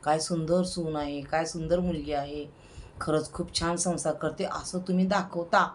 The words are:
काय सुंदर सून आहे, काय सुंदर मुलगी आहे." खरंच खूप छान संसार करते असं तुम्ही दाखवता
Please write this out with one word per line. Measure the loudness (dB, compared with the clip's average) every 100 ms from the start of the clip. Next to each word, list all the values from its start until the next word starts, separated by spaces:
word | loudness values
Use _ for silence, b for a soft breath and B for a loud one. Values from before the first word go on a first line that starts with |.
काय | 2 2
सुंदर | 2 -2 2 2
सून | 2 -2 -2 -2
आहे, | -2 -6
काय | -2 -2 -2
सुंदर | -4 0 2
मुलगी | 2 -2 -2
आहे." | -2 -2 -6 -8 B B B B -8
खरंच | 0 0 0
खूप | -6 -4 -2
छान | 0 0
संसार | 0 0 0
करते | 0 -2 -2 -4
असं | -4 -4 -6
तुम्ही | 0 2 4
दाखवता | 2 0 -4 2 4 4